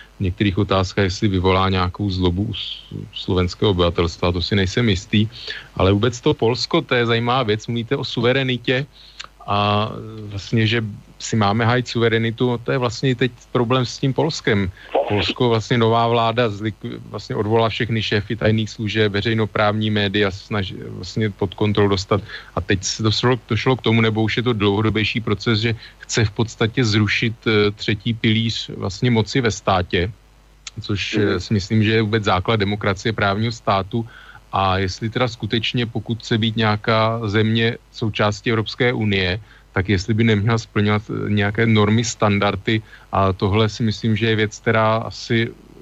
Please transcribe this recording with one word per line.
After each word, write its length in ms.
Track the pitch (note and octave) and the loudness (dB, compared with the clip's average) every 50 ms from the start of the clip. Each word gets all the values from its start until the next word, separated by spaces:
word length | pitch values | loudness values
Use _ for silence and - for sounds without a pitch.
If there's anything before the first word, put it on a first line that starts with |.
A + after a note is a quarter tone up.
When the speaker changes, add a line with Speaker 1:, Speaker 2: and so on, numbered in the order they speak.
| - - - - | -20 -18 -8 -4
Speaker 1:
v 20 | |
některých 380 | G2+ F#2 F2+ - - G2+ F2 G#2+ | -4 -4 -2 0 0 0 2 0
otázkách, 460 | G2+ F2+ F#2+ F#2+ F#2+ F#2 - - G2+ F#2 | 0 0 2 0 0 0 0 0 0 0
jestli 200 | F2+ - A2+ G#2+ | 0 0 -2 0
vyvolá 400 | F#2+ F#2 F2 F#2+ F#2 F#2 F#2+ F#2+ | 0 2 2 4 4 4 2 2
nějakou 400 | F#2+ F#2 F2+ F2+ - - G#2+ G2+ | 2 0 0 -2 -2 -4 -4 -2
zlobu 320 | F#2 F#2 F2+ F2+ F2 F#2 G#2 | -2 0 0 0 0 0 -2
u 120 | A2+ G#2 | -4 -4
s-, 300 | - - - - - - - - G2+ G2+ G#2+ - | -8 -8 -10 -12 -14 -14 -14 -12 -12 -12 -12 -12
slovenského 560 | - - - G2 F#2 F2+ F2 - - A2 A2 | -10 -4 -2 0 0 0 -2 -2 0 0 2
obyvatelstva, 640 | F#2+ F2 F2 E2+ F2 - F2 E2+ - - - F2 F2 | 2 4 2 2 2 0 -2 -2 -2 -2 -2 0 0
to 100 | F#2+ E2+ | 0 -2
si 160 | - A2+ G2+ | -2 0 0
nejsem 300 | F#2+ F#2 - A#2+ B2 A2+ | 0 0 0 0 0 0
jistý. 400 | G2 F2+ - - - G#2 G#2+ G#2+ - - - - - - - - - - | 0 -2 -2 -2 0 0 0 0 -4 -10 -14 -12 -12 -14 -14 -10 -2 0
Ale 140 | F2 F#2+ G2+ | 2 4 4
vůbec 260 | G2+ G#2 B2+ B2 - | 4 2 0 -2 0
to 140 | - D3+ C#3+ | 0 0 0
Polsko, 480 | - - A2 B2+ A#2 - - - E3+ B2+ | 2 2 0 0 0 -2 -2 0 -2 0
to 120 | - C3 | 0 0
je 120 | B2 A#2+ | 0 2
zajímavá 360 | A2+ A#2 A#2 A#2 A#2+ B2 C3+ B2+ | 2 2 0 2 2 0 0 2
věc, 240 | G#2 G#2+ A2 - | 0 0 -2 -2
mluvíte 300 | - A#2 A#2 A2+ A2+ C#3 | -4 -4 -4 -2 -2 -4
o 80 | C3+ B2 | -4 -4
suverenitě 840 | - - B2+ A2+ A#2+ B2+ C3+ C3+ B2+ B2 A#2+ A#2+ - B2+ B2+ D3 - - - - - - - - - _ - - | -6 -4 0 2 2 2 2 0 -2 -2 -4 -2 -2 -2 -2 -2 -6 -12 -20 -20 -20 -20 -18 -18 -18 _ -14 -6
a 420 | - G2+ G2+ G2+ G#2 G#2 G#2 G#2+ - - A2 A2+ A2 A2 A2 G#2 G#2 | -2 0 2 2 2 2 0 0 -2 -6 -10 -12 -12 -14 -14 -12 -10
vlastně, 380 | G2+ G2+ - - - A#2 A2 | -10 -10 -6 0 2 2 2
že 180 | G#2+ A#2 A#2+ A2+ G#2+ G2 - - - - - | 4 2 0 -2 -4 -8 -12 -16 -20 -20 -14
si 160 | - - - | -8 -2 0
máme 280 | A2+ G#2 G2 G2+ A#2 A#2 | 2 2 2 2 2 2
hájit 240 | A2 B2 B2 B2 - | 2 2 0 0 -2
suverenitu, 720 | - A#2+ A#2 A#2 A2 A2+ A2+ A2+ G#2+ A2+ B2+ B2 A#2+ A#2 A#2 | -2 2 2 2 2 2 0 -2 -2 0 0 0 0 -2 -2
to 80 | - C3+ | -2 -2
je 60 | C3+ | 0
vlastně 360 | B2 A#2+ A2+ - - C3+ B2+ | -2 -2 -4 -2 -2 -2 0
teď 180 | A#2+ C3+ B2 - - - - - | 0 0 -2 -2 -6 -14 -4 0
problém 320 | C3 B2 A2+ B2+ C3 B2 | 0 2 2 2 0 0
s 140 | A2+ - - | -2 -4 -4
tím 140 | - C#3 B2+ | -2 -2 0
Polskem. 580 | - C#3 E3 D3+ - - C#3 A2+ G2+ G2 F#2 - - - - - - C#3+ - | 0 0 -2 -2 -2 0 0 2 2 0 -2 -4 -10 -12 -4 -2 -2 0 0
Polsko, 400 | G#2 G2+ F#2 - - - C3 A#2+ | 0 -2 0 -2 -2 0 2 2
vlastně 300 | A2+ A2 G#2+ - C3 A#2+ | 2 0 0 0 0 2
nová 300 | A2+ A2 A#2 A#2 A#2 A#2 | 4 4 4 4 2 2
vláda 400 | A#2 A#2+ A2+ A2+ A2 A#2+ B2 A2+ | 2 2 2 2 2 2 0 0
zlik-, 320 | G2+ G2+ G#2+ A2+ G2+ - - A#2+ - - A#2 A2+ | 0 -4 -6 -6 -6 -6 -10 -10 -10 -10 -14 -12
vlastně 260 | G#2+ G#2 - - - | -12 -12 -10 -6 -4
odvolá 320 | - G2+ G#2 A2+ A#2 A2+ A2+ | -4 0 2 2 2 2 2
všechny 340 | G#2+ - A#2 A2 A#2+ A2 G2+ | 0 -2 -2 -2 -2 -2 -2
šéfy 340 | - A2+ G#2 G2+ - A#2 | 0 0 -2 -2 -2 -4
tajných 340 | G#2+ - A2 A2 A2 A2 G#2 | 0 2 2 2 2 0 -2
služeb, 420 | - - A2+ G#2 G2 A2 G#2+ G#2 F#2+ | -6 -6 -6 -2 2 2 2 2 2
veřejnoprávní 800 | G2+ G2 A#2+ A2 A2 A2 G2+ - G#2+ G#2+ G#2 G#2 G#2+ G#2+ A2 | 0 0 0 0 0 0 0 0 2 2 2 2 2 0 0
média 400 | G#2+ G#2 G2+ G2+ F#2+ G#2 G2+ G2 | 0 0 0 0 2 2 0 0
snaží 460 | F#2 G2 - - A2+ G#2 F#2 F#2 G2 G2+ A2+ A2+ | 0 -4 -8 -6 -4 -4 -4 -4 -8 -10 -12 -12
vlastně 420 | G#2+ G#2 G2 - - A#2 A2 G#2+ | -12 -12 -12 -8 -4 -2 -2 -2
pod 240 | G2 - G#2 F2+ - | -2 -2 -4 -4 -2
kontrolu 340 | - G#2+ G#2 G2+ A2 G#2 G2+ | -2 0 0 4 4 4 4
dostat. 340 | G2 F#2+ - - A2 G2 - - - - - - - | 2 0 0 0 -2 -2 -2 -4 -14 -16 -14 -8 -8
A 40 | - | -6
teď 240 | F2+ - G#2+ F#2+ - | -2 -2 -2 -2 -2
se 180 | - - - G#2+ | -4 -4 -2 0
došlo, 340 | A2 G#2 - - B2 B2+ A#2 - - | 0 0 2 2 0 0 0 -2 -4
došlo 280 | A2+ G#2+ - C3 C3 | -4 -2 0 0 0
k 60 | A#2 - | 0 2
tomu, 180 | A2+ A2+ A2+ | 2 2 4
nebo 220 | A2+ A2 G#2+ A2 A2 | 2 2 2 0 0
už 140 | G#2+ - | 0 0
je 60 | - A2 | -2 0
to 100 | B2 A#2 | 0 0
dlouhodobější 680 | G#2+ G#2+ G2+ G2+ G#2 G#2+ A2 G2+ A2 G#2+ - - A#2+ | 2 2 2 2 2 2 0 0 0 -2 -2 -2 -4
proces, 380 | G#2+ - G#2 - - A#2+ A#2 G#2+ | -2 -2 -4 -2 0 0 0 0
že 140 | A2 A#2 A2 - - - - - | 0 -2 -4 -4 -8 -20 -20 -20
chce 260 | - - - B2 A2 | -10 -4 0 0 0
v 60 | G#2+ | 0
podstatě 540 | - - A2+ - - - A#2+ - - - B2+ | 0 -2 -4 -4 -2 -2 -2 0 2 0 0
zrušit, 500 | A2 G2+ A2 G#2+ G2+ - - - A2+ A2+ - - | 2 4 2 2 2 2 0 -2 -2 -4 -4 -2
eh, 240 | - A2 G#2 G#2 G#2 | 0 2 4 4 2
třetí 440 | G2+ - - - A2 G#2+ - B2 A2+ | 0 -2 -4 -4 -2 -2 -2 -4 -4
pilíř 560 | A2+ - A2+ G#2+ A2 A2+ A2+ G#2+ - - - - | 0 0 2 2 2 0 0 -2 -4 -8 -10 -10
vlastně 340 | - G#2+ G2 F#2 - - B2 | -8 -6 -8 -6 -2 0 2
moci 300 | A#2+ A2 G#2 - - C#3 | 2 2 2 2 0 0
ve 100 | A#2+ A2+ | 0 0
státě, 600 | F#2+ - - - G2 F#2 F2 - - F2+ E2+ G#2+ - - _ _ _ _ _ _ - _ - - - - | -2 -2 0 0 2 2 0 0 0 0 0 -2 -4 -10 _ _ _ _ _ _ -20 _ -18 -16 -14 -12
což, 360 | G#2+ - G#2 F#2 - - - G#2+ | -6 -6 -4 -4 -4 -4 -2 0
Speaker 2:
Mhm. 100 | G#2 G2+ | 0 0
Speaker 1:
eh, 120 | G2 F#2 | 0 -2
si 100 | F#2 - A#2 | -2 -2 -2
myslím, 300 | G2 F2+ - A#2 A2 G#2+ | -2 0 0 2 2 4
že 80 | G#2+ A2 | 4 4
je 100 | A2+ A2 | 2 2
vůbec 220 | G2+ A2 A2+ G2+ | 2 0 0 2
základ 320 | G#2 G2 F2+ F2+ - A2+ | 2 0 0 2 0 0
demokracie, 560 | G#2+ F#2+ G2 G#2 G2+ - G#2 G2 F#2 - A#2 G2+ | 0 2 0 -2 -2 -2 -2 -2 -2 -2 -4 -2
právního 400 | - G#2 G2+ G2 G#2 A2 A#2+ A2+ | 0 0 0 0 0 -2 -4 -4
státu. 540 | - - - G2+ G2 F#2+ G2 - A#2 A2+ A2+ - - - - - - - - - | -4 -2 0 0 0 0 -2 -4 -4 -6 -6 -10 -20 -20 -20 -20 -20 -14 -4 -2
A 260 | G2 F#2+ F#2+ F#2 F#2+ | 0 2 2 2 0
jestli 320 | G2 F#2 - - A#2+ A2 | 0 -2 -4 -4 -6 -4
teda 180 | A2 B2 B2+ A#2+ | -2 -2 -2 -2
skutečně, 580 | - - - G#2 - A#2 A2 - - B2+ A#2+ | -2 -6 -6 -2 -2 -2 -2 -2 -2 -2 -2
pokud 320 | A#2+ - A2+ - - A#2 A2+ | -2 -4 -8 -6 -6 -8 -6
chce 200 | - - B2 A2 | -4 -2 0 0
být 180 | A2 A2+ G#2+ | 0 0 0
nějaká 640 | A2+ A2+ G#2+ G#2+ G#2 - A#2+ A2+ A2 A2 A2+ A2+ A#2 A#2 G#2 | 0 0 0 0 0 0 0 2 2 2 2 0 -2 -2 0
země 500 | G2 A2 G#2+ A2 A2+ A2+ A2+ A2+ A#2+ - _ _ - | 0 2 2 2 2 2 2 0 0 -4 _ _ -10
součástí 580 | - A#2 A2 G#2 - A2 G#2 G#2 - - C3 | -6 -4 -4 0 0 0 0 0 -2 -2 -2
Evropské 420 | A#2 A2 G#2 - - - C3 B2 - | 0 0 -2 -4 -2 0 0 0 0
unie, 460 | - G#2+ G#2 G2 G2 F#2 F2+ F2+ A2 - - - - - _ - | 0 0 0 0 0 0 0 -2 -4 -6 -14 -20 -20 -16 _ -4
tak 160 | G2+ F#2 - | -2 0 2
jestli 260 | G#2 F2+ - - A2 | 0 0 0 0 0
by 100 | A2 A#2 | 2 4
neměla 340 | A2+ A2 G#2 G2+ A#2 A#2 A2 | 4 4 4 4 2 2 0
splňovat, 440 | - - - A2 G#2 G#2 G#2 G#2+ G#2+ | -2 -2 -2 0 2 2 2 0 -2
eh, 240 | - B2+ G#2+ G#2 G#2 | -4 -6 -6 -2 0
nějaké 360 | G#2 G#2 G2+ G2+ G#2 - A2+ | 0 2 2 0 2 2 2
normy, 360 | A2+ A2 A2 G#2 G#2 A2 A#2 A#2 | 4 6 4 4 4 4 2 2
standardy. 800 | - - - A#2 G#2 G2+ G2+ G2+ G2+ G2 F#2+ - - A2+ A2+ - - - - - - - | -2 -2 0 2 2 2 2 2 0 0 -2 -2 -2 -2 -2 -2 -6 -20 -20 -12 -4 0
A 200 | G2 G2 F#2+ F2+ | 2 2 2 2
tohle 360 | - A2+ G2 F#2+ A2 A2+ G#2+ | 2 0 2 2 4 2 2
si 140 | G#2+ - A#2+ | 0 0 -2
myslím, 300 | A2 G#2 - - A#2 G#2+ | -2 -2 0 -2 -2 0
že 100 | G2 A2+ | 0 2
je 100 | A2+ A2 | 0 2
věc, 220 | G#2+ A2 G#2 - - | 2 0 -2 -2 -4
která 380 | - A#2+ A2 A2 A2 A2 A2 A2+ A2 | -2 0 2 2 4 2 2 0 -2
asi 480 | G#2+ G#2+ - - - A#2+ A2+ A#2 A#2 - - - - - - | -6 -10 -10 -6 -2 0 0 0 -2 -4 -12 -20 -20 -20 -20